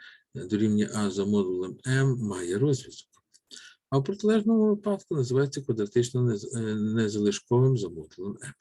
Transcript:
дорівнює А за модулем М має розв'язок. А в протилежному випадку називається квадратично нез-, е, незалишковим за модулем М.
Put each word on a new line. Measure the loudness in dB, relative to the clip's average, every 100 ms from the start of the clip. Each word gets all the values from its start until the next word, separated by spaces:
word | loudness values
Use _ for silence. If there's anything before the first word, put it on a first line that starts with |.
| -20 -20 _
дорівнює | -12 -4 0 2 2 0
А | 0 -2
за | -2
модулем | 0 2 0 -2 -6 -8 -2
М | 2 2 0
має | -2 -4 -4 0
розв'язок. | 2 0 -4 -20 -20 _ _ _ _ -20 -20 -20 -2
А | -2
в |
протилежному | 0 -2 2 2 4 4 4
випадку | 2 -2 -4 -4 -2
називається | 0 0 0 -2
квадратично | -4 -2 0 0 0 2
нез-, | 0 0 -4 -6
е, | -4
незалишковим | -2 0 2 0 2 0 0 2 4 4 2
за | -2
модулем | -10 -14 -10 -10 -10
М. | -12 -18